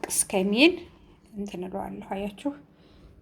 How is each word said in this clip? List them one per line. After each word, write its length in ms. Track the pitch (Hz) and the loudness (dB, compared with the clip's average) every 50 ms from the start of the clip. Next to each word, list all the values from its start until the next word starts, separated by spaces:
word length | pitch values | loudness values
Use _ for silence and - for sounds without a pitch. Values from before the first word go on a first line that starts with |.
| - - | -8 -4
እስከሚል 640 | - - - - - 190 190 202 202 233 294 349 359 - - - - - - - - - - - 233 | -2 -2 -2 0 2 2 2 4 6 8 8 6 6 4 -4 -14 -20 -20 -20 -20 -20 -20 -20 -16 -10
እንትን 280 | 202 202 196 - 180 185 | -10 -8 -8 -8 -8 -8
እለዋለሁ። 460 | 185 185 196 190 190 196 202 202 - | -6 -6 -6 -6 -6 -8 -10 -10 -8
አያችሁ? 420 | 202 196 202 208 208 - - 285 285 - - - - - - - - - - - - - | -6 -6 -6 -6 -6 -6 -6 -6 -6 -6 -10 -20 -20 -20 -20 -20 -20 -20 -20 -20 -20 -20